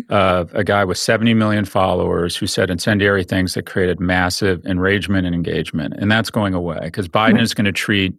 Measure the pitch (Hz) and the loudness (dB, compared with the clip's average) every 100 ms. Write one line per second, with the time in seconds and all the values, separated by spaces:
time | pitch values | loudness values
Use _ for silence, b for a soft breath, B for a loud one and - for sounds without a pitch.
0 | - 104 95 90 85 110 101 101 95 87 | 2 2 4 2 0 -2 0 2 0 -2
1 | - 113 117 113 107 107 98 101 95 90 | 0 2 4 4 2 0 0 0 0 2
2 | 90 87 87 - 104 - 95 90 - 104 | 0 0 -2 -4 -4 -2 -2 0 0 2
3 | 101 101 87 95 92 - - 101 90 85 | 4 2 0 -2 -2 -4 -4 -2 0 0
4 | 90 90 90 - 101 87 95 90 95 101 | 0 2 0 0 -2 -2 -2 0 2 0
5 | 92 95 90 87 82 82 80 82 73 - | 0 -2 0 -2 -2 -4 -4 -6 -6 -4
6 | 101 110 110 113 98 92 87 78 87 95 | 0 0 0 -2 -2 -2 -4 -6 -8 -6
7 | 90 107 113 104 113 - 98 - - 101 | -2 2 4 4 2 0 -2 -2 -2 0
8 | 95 | 0